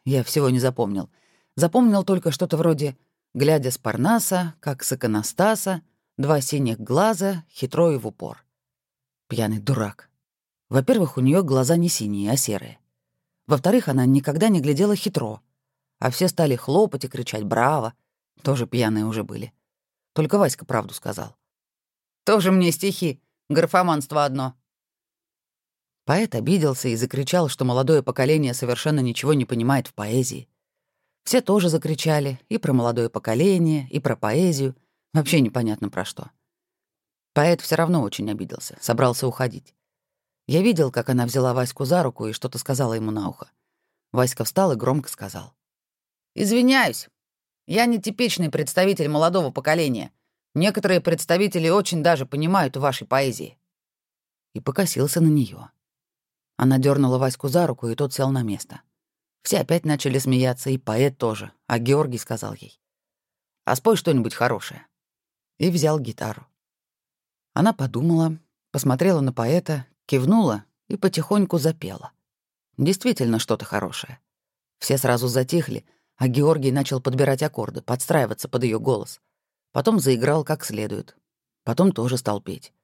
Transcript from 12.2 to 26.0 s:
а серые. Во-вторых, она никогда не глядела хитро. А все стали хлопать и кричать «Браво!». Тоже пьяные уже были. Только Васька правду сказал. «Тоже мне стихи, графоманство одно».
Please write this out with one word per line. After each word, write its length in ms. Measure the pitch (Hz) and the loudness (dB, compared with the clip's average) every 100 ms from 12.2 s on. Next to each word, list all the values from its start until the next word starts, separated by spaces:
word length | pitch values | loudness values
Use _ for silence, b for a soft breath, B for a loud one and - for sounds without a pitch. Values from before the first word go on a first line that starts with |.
| 101 | -2
а 60 | 135 | -2
серые. 420 | - 101 57 - _ _ _ _ _ _ - | -2 -6 -8 -18 _ _ _ _ _ _ -2
Во-вторых, 400 | 147 175 240 185 | 0 2 2 2
она 180 | 131 127 | 2 4
никогда 440 | 135 139 147 220 | 4 2 0 2
не 120 | 185 | 2
глядела 340 | 139 143 202 202 | 0 0 2 0
хитро. 460 | 208 170 113 107 _ _ _ _ _ _ | -2 -4 -6 -10 _ _ _ _ _ _
А 100 | 127 | -4
все 180 | 123 185 | 0 0
стали 280 | - 156 120 | 2 0 0
хлопать 500 | - 156 214 139 127 | 0 2 2 0 -8
и 20 | |
кричать 360 | - 120 107 | -8 -8 -6
«Браво!». 500 | 104 113 123 151 113 - _ _ _ _ | -2 0 2 2 -4 -10 _ _ _ _
Тоже 260 | - 135 117 | -2 -2 -2
пьяные 380 | 120 113 110 107 | 0 0 0 -2
уже 180 | 110 | -4
были. 300 | 104 - - - _ _ _ _ _ | -6 -10 -12 -16 _ _ _ _ _
Только 240 | - 156 202 | -2 0 2
Васька 280 | 170 - - | 2 0 -4
правду 280 | 117 101 | -4 -4
сказал. 420 | - - 104 104 - _ _ _ _ _ _ _ _ | -8 -10 -10 -12 -18 _ _ _ _ _ _ _ _
«Тоже 280 | - 214 185 | 2 2 4
мне 200 | 185 175 | 4 4
стихи, 480 | 165 196 190 170 131 _ _ - | 2 -2 -2 -4 -4 _ _ -2
графоманство 760 | 147 170 190 180 156 135 151 143 | 0 2 2 2 0 -2 -2 0
одно». 300 | 135 131 127 _ _ _ _ _ _ _ _ _ _ _ _ _ _ | -2 -6 -8 _ _ _ _ _ _ _ _ _ _ _ _ _ _